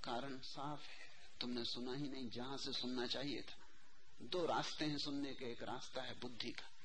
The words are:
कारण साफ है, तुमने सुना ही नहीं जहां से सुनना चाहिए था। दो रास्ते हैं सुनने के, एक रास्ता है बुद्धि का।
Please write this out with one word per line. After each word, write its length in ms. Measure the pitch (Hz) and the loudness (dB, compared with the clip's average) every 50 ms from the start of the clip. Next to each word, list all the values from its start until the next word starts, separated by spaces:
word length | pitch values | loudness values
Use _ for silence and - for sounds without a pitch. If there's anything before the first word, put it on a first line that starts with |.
| - | 0
कारण 360 | 131 120 120 131 139 131 127 | 0 0 0 0 0 -2 -4
साफ 480 | - - - 147 139 147 151 - - - | -4 -4 -2 -2 0 0 0 -2 -2 -4
है, 220 | - - - - - - - - - - | -4 -4 -6 -6 -6 -6 -6 -6 -2 -2
तुमने 240 | - 123 123 120 117 | 0 2 2 2 2
सुना 280 | 117 - 120 123 127 123 | 2 0 0 0 0 0
ही 160 | 139 147 139 | 0 0 0
नहीं 200 | 131 135 131 113 | 0 -2 -2 -2
जहां 280 | 101 117 120 131 139 131 | -2 -2 -2 -2 -2 -2
से 160 | - 139 127 | -2 0 0
सुनना 340 | - - 123 127 127 123 120 | 0 2 2 2 2 2 2
चाहिए 340 | - 123 135 147 123 120 | 2 2 2 2 0 0
था। 260 | 117 - - - - - - - - - - - - - - - | -2 -4 -4 -6 -6 -6 -6 -6 -6 -6 -6 -6 -6 -4 -4 -4
दो 240 | - - - 180 170 | -2 0 4 4 6
रास्ते 400 | 143 117 120 151 - - - 156 | 6 6 6 4 2 2 4 4
हैं 120 | 151 147 143 | 4 4 4
सुनने 360 | - 147 143 143 143 139 131 | 2 2 2 2 2 0 0
के, 120 | - 131 | -2 -2
एक 180 | 120 120 - 123 | -2 -2 -2 -2
रास्ता 380 | - 117 131 - - - 131 | -2 -2 -2 -2 -2 -2 0
है 180 | 127 123 113 - | 0 0 -2 -2
बुद्धि 320 | 120 123 123 110 - 120 | -2 -2 0 0 0 0
का। 180 | - - - - - - | 0 -2 -4 -6 -6 -6